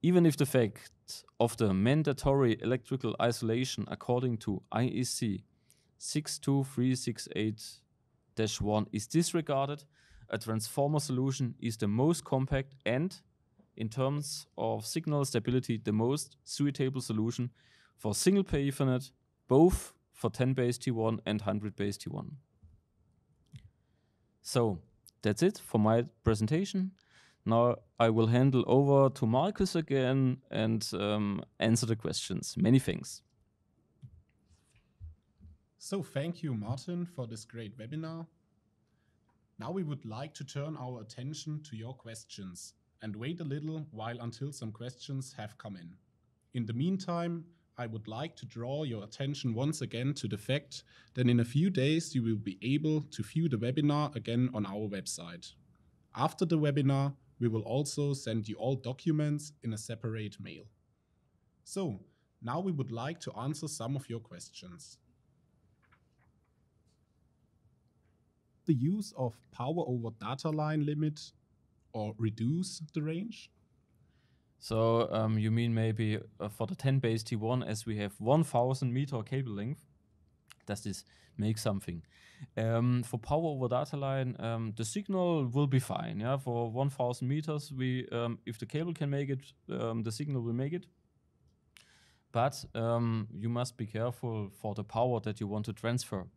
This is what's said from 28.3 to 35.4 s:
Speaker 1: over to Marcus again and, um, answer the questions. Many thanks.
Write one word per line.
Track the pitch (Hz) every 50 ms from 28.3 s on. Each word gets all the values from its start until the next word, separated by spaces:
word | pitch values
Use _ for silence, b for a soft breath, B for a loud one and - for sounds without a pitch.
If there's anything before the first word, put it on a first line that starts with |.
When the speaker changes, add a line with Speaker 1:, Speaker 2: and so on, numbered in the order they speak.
| 117 120 131 139 131 127 - -
Speaker 1:
over | - 131 143 139 143 139 135 135
to | - - -
Marcus | 113 117 127 156 196 208 - 196 185 -
again | 175 156 - 139 135 127 127 131 135 135 131 127 131 _ _
and, | - - 110 110 113 110 107 - -
um, | 92 101 101 104 107 104 101 98 - - _ _ _
answer | 87 113 113 113 -
the | 110 113
questions. | 110 - - - - - - 95 - - - - -
Many | 92 110 127 135
thanks. | - - - - - - - - _ _ _ _ _ _ _ _ _ _ _ _ _ _ _ _ - - - - _ _ _ _ _ _ _ _ _ _ _ _ _ _ _ _ - - - _ _ _ _ _